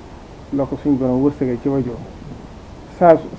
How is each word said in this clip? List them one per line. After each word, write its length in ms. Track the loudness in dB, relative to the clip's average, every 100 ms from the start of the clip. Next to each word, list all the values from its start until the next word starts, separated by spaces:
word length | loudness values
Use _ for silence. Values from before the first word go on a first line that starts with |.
| -16 -20 -20 -20 -6
la 100 | -4 -2
ko 120 | -2
suñu 120 | 0 2
Borom 240 | 2 2
wërsëgal 340 | 2 2 -2 -2
ci 80 | 0
waajur. 260 | 0 -2 -6 -12 -16 -16 -16 -16 -18 -18 -18 -18 6
Saa 180 | 8 8
su, 80 | 4